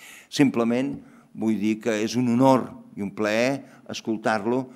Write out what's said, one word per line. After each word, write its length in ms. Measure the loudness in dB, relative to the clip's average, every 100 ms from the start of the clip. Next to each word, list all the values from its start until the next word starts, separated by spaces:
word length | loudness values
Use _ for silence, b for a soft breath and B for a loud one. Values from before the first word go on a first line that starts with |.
| B B B
Simplement 720 | 2 2 4 0 0 -2 -8 B B B -6
vull 200 | -2 0
dir 180 | 0 -2
que 120 | -2 -2
és 120 | -2 -2
un 80 | 0
honor 340 | 4 6 6 2 -12 -18 -10
i 80 |
un 100 | -8 -2
plaer 480 | 0 2 0 -2 B B -14
escoltar-lo 760 | -10 -6 -2 0 0 0 -2 -4